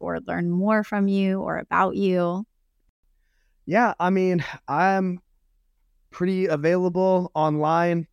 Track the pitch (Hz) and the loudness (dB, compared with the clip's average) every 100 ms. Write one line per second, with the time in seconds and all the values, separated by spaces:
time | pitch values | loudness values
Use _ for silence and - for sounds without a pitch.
0 | 175 165 - 170 175 180 202 214 208 202 | -8 -8 -6 -4 -2 0 2 0 0 -2
1 | 196 196 190 190 - 160 - 180 190 - | 0 0 0 -2 -4 -8 -2 0 0 0
2 | 196 180 175 180 220 _ _ _ _ _ | 0 2 0 -2 -8 _ _ _ _ _
3 | _ _ _ _ _ _ - 196 233 - | _ _ _ _ _ _ -2 2 2 0
4 | 180 190 185 175 135 - - 147 185 190 | 0 2 2 0 -2 -10 -6 0 2 2
5 | 185 180 - _ _ _ _ _ _ _ | -2 -6 -12 _ _ _ _ _ _ _
6 | _ - 180 185 185 151 160 180 180 180 | _ -4 -2 0 0 0 2 2 2 2
7 | 190 185 180 156 156 151 151 165 175 170 | 2 2 0 0 0 2 2 2 2 0
8 | 160 | -4